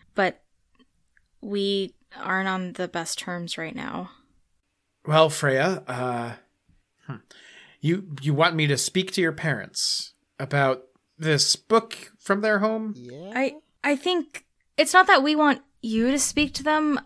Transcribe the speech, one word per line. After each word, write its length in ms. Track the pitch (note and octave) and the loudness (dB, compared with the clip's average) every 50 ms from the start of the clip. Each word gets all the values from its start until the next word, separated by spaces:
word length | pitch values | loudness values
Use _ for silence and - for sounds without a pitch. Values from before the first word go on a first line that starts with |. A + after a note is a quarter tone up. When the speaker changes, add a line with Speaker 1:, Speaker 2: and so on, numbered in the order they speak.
| _ _ _ | _ _ _
Speaker 1:
but 280 | - F#3+ F3+ - _ _ _ _ _ _ _ _ _ _ _ _ _ _ _ _ _ _ _ _ _ | 0 0 0 -2 _ _ _ _ _ _ _ _ _ _ _ _ _ _ _ _ _ _ _ _ _
we 540 | - G#3 G3+ G3+ G3 G3 G3+ G3 F#3+ F3+ - _ _ _ - - | -10 -8 -4 -4 -2 -2 -2 -2 -4 -6 -10 _ _ _ -18 -10
aren't 300 | - - F#3+ F#3+ F#3+ F#3+ | -6 -4 -2 -2 -2 -2
on 240 | F#3+ F#3 F#3 F3+ | -2 -4 -4 -6
the 160 | E3+ - F3+ F3 | -6 -8 -8 -6
best 300 | - F3 E3+ - - - | -4 -6 -6 -6 -8 -8
terms 380 | - F#3 F3 F3 E3+ E3 - | -8 -8 -8 -8 -8 -8 -8
right 200 | - D#3+ D#3+ - | -10 -10 -10 -10
now. 340 | - - - - F3+ F#3 F#3 - _ _ _ _ _ _ _ _ _ _ _ _ _ _ _ _ _ - | -10 -10 -8 -8 -10 -10 -12 -16 _ _ _ _ _ _ _ _ _ _ _ _ _ _ _ _ _ -2
Speaker 2:
Well, 240 | D3+ D#3 D#3 D#3+ D3+ | 2 4 6 6 4
Freya, 520 | D3+ - D3+ C#3 C3 C3 D3 F#3 F#3+ - - | 4 0 0 2 2 2 2 0 0 -4 -6
uh, 460 | - B2+ B2 B2+ B2+ A#2+ A#2+ A#2+ A#2+ A2 - _ _ _ _ _ _ _ _ _ _ _ _ _ | -8 -6 -4 -4 -4 -4 -4 -6 -8 -10 -14 _ _ _ _ _ _ _ _ _ _ _ _ _
hmm. 100 | - B2 G#2+ - _ - - - - - - - - _ _ | -16 -16 -16 -18 _ -20 -20 -20 -20 -20 -20 -20 -20 _ _
you, 280 | - D3+ F3 G3 G3 F3+ C#3+ C3+ | -2 0 0 -2 -4 -8 -12 -4
you 140 | C3+ D3+ D3 | -2 0 2
want 220 | C#3 D#3+ F3 E3 | 4 4 4 4
me 100 | D#3+ D3+ | 2 0
to 100 | D3 C#3+ | 2 0
speak 360 | - - - - F#3 F#3 F#3 | 0 -2 0 0 -2 -2 0
to 80 | - F#3+ | 0 0
your 120 | F3+ D#3+ | 0 0
parents 800 | D3+ D#3 D#3+ D#3 C3+ G#2 - - - - - - - - - - - _ _ _ _ - | 0 -2 -4 -4 -4 -4 -6 -8 -6 -4 -4 -2 -2 -4 -6 -10 -16 _ _ _ _ -12
about 460 | C#3 C3+ D3 C#3+ C#3 C3+ C3 B2+ - _ _ _ _ _ _ - | -6 -2 0 2 2 2 0 -2 -6 _ _ _ _ _ _ -4
this 380 | D#3+ D#3+ D3+ C#3 - - - | 0 2 2 2 2 2 0
book 560 | - _ - A3 A3+ A3 A3+ - - - - - _ | -2 _ 2 2 2 2 0 -8 -16 -16 -20 -20 _
from 220 | - - G3 G3+ | -4 -2 -2 0
their 180 | G#3 A3 G#3+ F#3+ | 2 0 2 2
home? 340 | G#3 A3 A3 A3 A3 A3 G#3 | 0 0 -2 -2 -4 -8 -10
Speaker 3:
Yeah. 360 | B2 B2 B2 B2 C#3+ F3 G3 A3 | -10 -14 -16 -16 -14 -12 -6 -4
Speaker 1:
I, 200 | B3 C4+ C#4 D4 D#4 - _ _ _ | -2 -2 -2 -4 -8 -16 _ _ _
I 140 | - C#4+ D4 | -2 -2 -2
think 500 | C4+ - F4+ F4+ F4 C#4 - - - - _ _ _ _ _ _ | 0 0 -2 -2 -2 -2 -6 -12 -20 -20 _ _ _ _ _ _
it's 160 | - D#4 - | 0 2 6
not 140 | - F#4 F4+ | 6 6 8
that 160 | G4+ F#4+ D#4+ | 8 6 6
we 120 | C4+ D4+ D4+ | 6 4 4
want 280 | D4+ D4+ D4 C4+ - - _ _ _ | 4 4 2 2 0 -4 _ _ _
you 280 | - A3+ A3 A3 A3+ B3+ | -6 -2 0 2 2 2
to 80 | C#4 C#4+ | 2 0
speak 360 | - - - C#4+ D4+ C#4+ - | 0 0 0 0 0 0 -2
to 80 | - | -4
them. 380 | C4+ D4+ D#4 D#4 D#4 D4+ C#4+ - - | -2 0 2 2 2 0 0 -2 -4